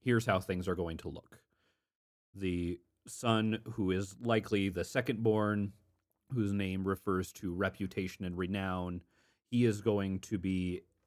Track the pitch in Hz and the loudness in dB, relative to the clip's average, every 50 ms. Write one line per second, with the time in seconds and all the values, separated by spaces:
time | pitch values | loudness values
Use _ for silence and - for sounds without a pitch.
0 | _ 127 120 117 113 - 101 92 90 - 95 90 90 92 90 85 87 85 82 80 | _ 4 2 2 4 4 2 2 2 0 -2 -2 0 -2 -2 -2 -2 -4 -4 -6
1 | - 82 76 - - _ - - _ _ _ _ _ _ _ _ _ _ _ _ | -8 -8 -10 -10 -14 _ -20 -20 _ _ _ _ _ _ _ _ _ _ _ _
2 | _ _ _ _ _ _ _ 101 95 95 90 87 87 87 87 - _ _ _ _ | _ _ _ _ _ _ _ -4 -2 0 0 0 0 -2 -4 -6 _ _ _ _
3 | _ - - - - 120 113 110 110 110 110 110 - - 117 - 101 92 92 92 | _ -16 -14 -4 2 2 4 4 4 2 0 -2 -4 -8 -4 -2 2 2 2 2
4 | 101 95 - - 117 117 117 110 101 - 110 101 98 98 92 87 85 - - 131 | 0 -4 -8 -8 0 2 2 2 2 2 2 2 2 2 0 -2 -4 -2 -2 -2
5 | 123 127 131 104 117 113 107 107 107 104 107 104 101 101 101 - _ _ _ _ | 0 0 -2 0 2 4 4 4 4 2 2 0 0 -2 -6 -12 _ _ _ _
6 | _ _ _ _ _ _ 135 123 107 101 98 101 98 95 92 95 95 95 98 92 | _ _ _ _ _ _ -2 0 0 0 0 0 0 0 -2 0 0 0 -2 -2
7 | - - 95 92 92 - - - - 95 87 90 98 95 92 - 101 92 - - | 0 0 0 0 0 -2 -8 -8 -6 -6 -2 0 0 0 0 -2 -8 -4 -4 -4
8 | 95 92 - - 98 90 90 90 92 90 98 101 95 95 92 92 90 90 90 90 | -4 -4 -6 -6 -6 -6 -2 -2 -2 -2 0 -2 -2 -2 -2 -2 -4 -4 -6 -8
9 | - _ _ _ _ _ _ _ _ _ - 120 120 117 107 104 104 113 107 104 | -10 _ _ _ _ _ _ _ _ _ 0 4 4 4 2 2 0 0 2 2
10 | 98 95 95 95 - - - 98 87 95 95 92 90 90 90 90 - _ _ _ | 2 0 -2 -4 -4 -4 -6 -4 -2 0 0 0 0 -2 -4 -6 -10 _ _ _
11 | _ | _